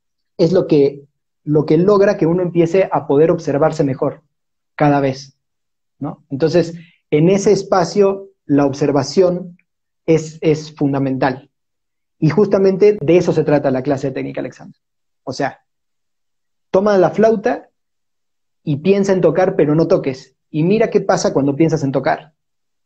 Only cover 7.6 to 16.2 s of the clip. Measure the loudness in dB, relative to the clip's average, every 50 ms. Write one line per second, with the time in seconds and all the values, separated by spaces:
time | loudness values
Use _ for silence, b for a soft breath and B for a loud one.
7.6 | 0 -2 0 0 0 -2 0 2 2 2 0 -4 -10 -18 _ _ _ 0 0 2
8.6 | 2 0 -2 -2 -2 0 0 0 -2 -2 0 2 2 2 2 -2 -8 -12 -18 _
9.6 | _ _ _ _ _ _ _ _ -2 0 0 0 0 -4 -12 -4 -2 -2 -2 -2
10.6 | -4 -12 -8 -4 -2 -2 -2 -2 -2 -2 -2 -2 -2 -2 -4 -6 -14 _ _ _
11.6 | _ _ _ _ _ _ _ _ _ _ _ -2 -2 0 2 2 0 2 2 2
12.6 | 2 2 2 4 2 2 2 2 0 2 2 2 2 2 0 -2 0 0 0 0
13.6 | 0 0 -2 -2 -2 -4 -4 -4 -4 -6 -6 -6 -10 -10 -8 -10 -10 -10 -12 -16
14.6 | -20 -20 -20 _ _ _ _ _ _ _ _ _ -14 -12 -8 -6 -6 -8 -8 _
15.6 | _ _ _ _ _ _ _ _ _ _ _ _